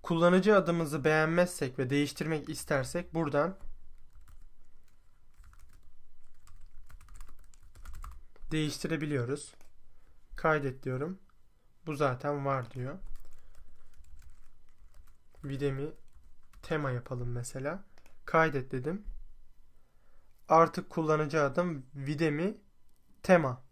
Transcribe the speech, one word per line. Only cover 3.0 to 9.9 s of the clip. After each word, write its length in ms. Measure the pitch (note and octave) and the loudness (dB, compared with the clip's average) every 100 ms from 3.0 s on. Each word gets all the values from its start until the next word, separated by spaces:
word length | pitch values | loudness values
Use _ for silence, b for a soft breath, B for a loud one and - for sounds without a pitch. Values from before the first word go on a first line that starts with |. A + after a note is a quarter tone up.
| F3+ | -2
buradan 440 | E3 D3+ C#3+ E3 G3 - - - - - - - - - - - - - - - - - - - - - - - - - - - - - - - - - - - - - - - - - - - - - - - - - | 0 2 4 2 0 -6 -6 -8 -10 -12 -14 -14 -12 -12 -12 -12 -12 -14 -18 -20 -20 -20 -18 -18 -16 -16 -14 -12 -10 -8 -8 -8 -8 -8 -10 -8 -8 -8 -10 -12 -10 -6 -6 -10 -14 -16 -12 -8 -8 -8 -10 -14 -8 0
değiştirebiliyoruz. 1040 | D#3 D3+ - D#3+ D#3+ D3 C#3 A#2+ D3 - - - - - | 2 2 0 -2 -2 0 0 0 -2 -6 -16 -16 -14 -14